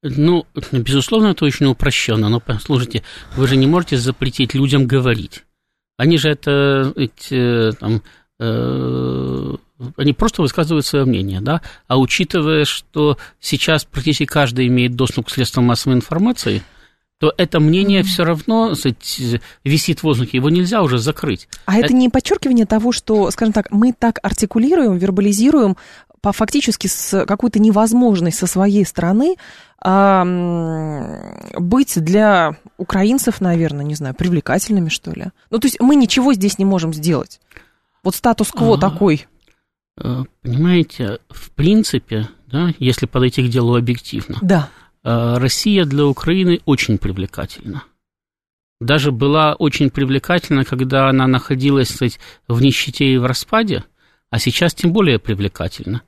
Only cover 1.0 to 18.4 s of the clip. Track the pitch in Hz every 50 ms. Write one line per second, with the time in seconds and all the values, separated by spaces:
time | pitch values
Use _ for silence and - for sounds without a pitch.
1 | 127 - 220 220 214 208 175 - 165 143 131 - 143 135 127 - - 143 123 -
2 | - - 110 110 107 104 117 117 - - 120 107 - - 147 127 123 - - 117
3 | - - - - - - - 131 135 127 139 135 131 135 160 180 170 - 151 127
4 | 120 131 127 - 135 131 - - 131 117 - 135 139 135 139 143 135 120 131 135
5 | 127 127 117 92 85 - - - _ _ _ _ _ _ _ _ _ _ _ -
6 | 127 151 170 156 131 156 147 - - 147 143 143 139 139 139 135 135 135 - -
7 | 139 113 _ _ - - 135 127 123 120 120 117 113 110 107 - - 104 113 107
8 | - - _ _ _ _ _ _ 117 117 110 120 120 123 65 - - - - 64
9 | 64 64 64 65 65 65 64 65 - - - - _ _ _ _ 123 127 - -
10 | - 147 135 - 214 226 - - 170 127 - - 165 151 165 151 135 - - 143
11 | 135 131 117 98 95 98 95 92 104 123 156 165 - - - - _ _ 127 131
12 | 131 120 - - 180 - - 180 151 156 156 151 147 - - - - _ _ 151
13 | 151 147 139 - - - _ _ - - - 131 - - 160 147 - _ - 143
14 | 127 156 147 - 151 - - 156 143 120 117 127 131 123 127 123 123 123 123 120
15 | 131 120 - - 120 - - - 123 - - 139 120 120 117 - - 135 127 123
16 | - - 156 165 202 240 247 - - - 151 151 - - _ - - _ _ _
17 | _ _ _ _ - 156 - - 180 165 - 165 156 151 165 185 196 202 196 190
18 | 185 190 185 - 170 160 170 156